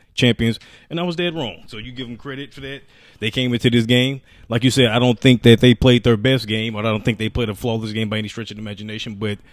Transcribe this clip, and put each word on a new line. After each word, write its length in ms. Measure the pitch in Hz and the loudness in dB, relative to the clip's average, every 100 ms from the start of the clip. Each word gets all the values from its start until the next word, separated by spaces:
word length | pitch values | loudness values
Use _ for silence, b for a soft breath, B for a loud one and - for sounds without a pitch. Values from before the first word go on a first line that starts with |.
| _ | _
champions." 460 | - 123 113 117 110 B B B | 0 2 2 -2 -4 B B B
And 100 | 165 | -8
I 20 | |
was 140 | 180 165 | -6 -4
dead 180 | 175 | -6
wrong. 300 | 165 117 85 98 | -6 -10 -12 -16
So 120 | 110 | -16
you 120 | 120 | -14
give 160 | 123 120 | -12 -12
them 100 | 117 | -12
credit 380 | 143 135 139 | -14 -14 -14
for 60 | - | -16
that. 220 | 135 135 - b b _ | -16 -16 -20 b b _
They 100 | 110 | -4
came 220 | 131 127 | -2 0
into 160 | 120 127 | 2 2
this 160 | 117 113 | 2 4
game. 360 | 123 131 135 b b - | 2 2 -4 b b -6
Like 160 | 113 | 0
you 60 | 123 | 2
said, 160 | 135 117 | 4 2
I 120 | 117 | 4
don't 200 | 123 113 | 2 4
think 240 | 131 123 | 4 6
that 180 | 135 113 | 6 8
they 140 | 127 | 6
played 280 | 120 131 123 | 6 4 4
their 140 | 120 110 | 4 2
best 320 | 123 131 104 | 0 -2 -2
game, 260 | 110 113 | -4 -4
or 60 | 107 | -4
I 100 | 110 | -2
don't 140 | 107 | -2
think 140 | 123 107 | -2 -4
they 100 | 110 | -4
played 200 | 127 113 | -4 -6
a 60 | |
flawless 380 | 98 123 113 110 | -4 -4 -4 -6
game 160 | 107 110 | -6 -4
by 100 | 107 | -6
any 100 | 107 | -8
stretch 220 | - 110 | -10 -12
of 60 | 104 | -12
the 60 | |
imagination, 520 | 107 101 107 107 120 | -12 -12 -12 -12 -12
but 240 | 101 107 101 b | -8 -6 -6 b